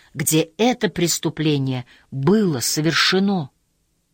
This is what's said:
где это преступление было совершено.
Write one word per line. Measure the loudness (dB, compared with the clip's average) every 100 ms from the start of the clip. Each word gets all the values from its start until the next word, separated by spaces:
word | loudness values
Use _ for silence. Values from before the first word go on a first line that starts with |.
| _
где | -6 0 0 0 0
это | 0 0 -2
преступление | -2 -2 -2 -4 -2 0 0 0 -4 -8 -18 _
было | -4 2 2 2 0
совершено. | -2 -2 0 0 2 2 0 -2 -4 _ _ _ _ _ _